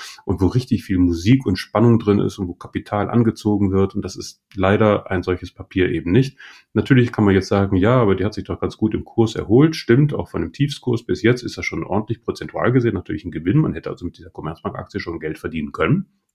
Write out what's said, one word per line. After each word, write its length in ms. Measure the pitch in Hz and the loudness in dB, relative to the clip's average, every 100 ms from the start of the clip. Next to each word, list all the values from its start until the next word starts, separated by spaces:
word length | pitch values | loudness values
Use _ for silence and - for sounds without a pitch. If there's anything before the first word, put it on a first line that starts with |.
| - - | -18 -12
und 160 | - 92 | -6 0
wo 60 | 135 | 0
richtig 400 | 127 - 107 - | 0 -2 -4 -2
viel 140 | 92 | 0
Musik 460 | 90 82 95 135 117 | 2 2 2 2 2
und 120 | 92 | -4
Spannung 420 | - 104 120 113 | -2 2 4 4
drin 200 | 104 101 | 4 2
ist 180 | 98 - | 0 -4
und 100 | 90 | -8
wo 60 | |
Kapital 560 | - - - - 104 92 | -8 -10 -10 -6 -4 0
angezogen 640 | 120 113 - 104 104 98 | 2 2 0 0 2 2
wird. 200 | 95 98 | 2 0
Und 120 | 101 92 | -2 -8
das 100 | - | -10
ist 260 | - - _ 98 | -14 -18 _ -2
leider 560 | 95 104 107 101 - | 2 4 4 2 0
ein 100 | 92 | -4
solches 300 | 92 90 90 | -2 -4 -6
Papier 380 | - - 92 90 | -16 -6 -2 0
eben 240 | 85 82 | -2 2
nicht. 240 | 107 135 - - - _ | 2 2 -4 -20 -20 _
Natürlich 400 | 110 - 127 117 | -4 4 4 4
kann 140 | - 101 | 2 4
man 80 | |
jetzt 160 | 95 - | 4 2
sagen, 260 | 101 95 95 | 0 2 2
ja, 240 | 104 127 | 4 4
aber 160 | 104 92 | 2 2
die 80 | |
hat 100 | 101 | -2
sich 120 | - 92 | -6 -8
doch 160 | 90 | -6
ganz 160 | 92 - | -6 -2
gut 160 | 107 | -2
im 100 | - | -2
Kurs 320 | - - 110 - | -4 0 0 0
erholt. 400 | 85 120 160 160 | 2 4 4 2
Stimmt, 380 | - 123 147 | 2 4 4
auch 160 | - - | 0 -6
von 140 | 87 | -6
dem 100 | 82 | -6
Tiefskurs 500 | - 147 - 123 117 | -4 -4 -2 -4 -4
bis 200 | - - | -4 0
jetzt 200 | 113 123 | 2 0
ist 140 | 98 - | -4 -8
das 80 | - | -8
schon 180 | 82 | -8
ordentlich 380 | 80 98 - 113 | -4 -4 -2 -6
prozentual 500 | - - - 80 95 | -6 -8 -8 -2 2
gesehen 220 | 127 113 | 2 2
natürlich 320 | 87 - 92 90 | -2 -6 -8 -8
ein 60 | |
Gewinn. 260 | 80 85 139 | -6 0 2
Man 160 | 151 | 0
hätte 160 | 76 - | -4 -8
also 160 | - 87 | -10 -12
mit 120 | - | -14
dieser 120 | 92 | -18
Commerzbank-Aktie 720 | - 78 85 98 98 - 98 | -12 -12 -10 -10 -10 -10 -10
schon 180 | - 82 | -10 -8
Geld 180 | 78 78 | -8 -8
verdienen 360 | - 82 71 | -8 -8 -8
können. 320 | - 82 180 - _ _ | -2 0 0 -2 _ _